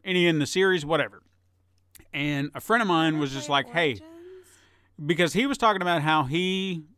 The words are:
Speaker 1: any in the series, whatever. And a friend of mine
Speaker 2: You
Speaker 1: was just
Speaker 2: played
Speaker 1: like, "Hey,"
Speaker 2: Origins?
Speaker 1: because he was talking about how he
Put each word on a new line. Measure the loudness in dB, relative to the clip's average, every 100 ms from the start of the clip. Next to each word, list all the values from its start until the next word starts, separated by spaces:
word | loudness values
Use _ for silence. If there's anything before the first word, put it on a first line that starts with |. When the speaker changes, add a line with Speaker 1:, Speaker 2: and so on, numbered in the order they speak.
Speaker 1:
any | 0 2 4
in | 2
the | 0
series, | 2 2 2
whatever. | 0 -2 -2 -8 _ _ _ _ _ _ _ -20 -12
And | -6 -4 -2 -4
a | -8
friend | 0 0
of | 4
mine | 2 2
Speaker 2:
You | 0
Speaker 1:
was | -2
just | -4 -2
Speaker 2:
played | -2 0
Speaker 1:
like, |
"Hey," | 0 0
Speaker 2:
Origins? | -2 -12 -20 -20 -20 -20 _ _ _ _ -12 -4
Speaker 1:
because | 0 0
he | 0 -2
was | 2
talking | 0 2
about | 0 0
how | 2 0
he | 0 -2 -2 -2 -4 -8 -10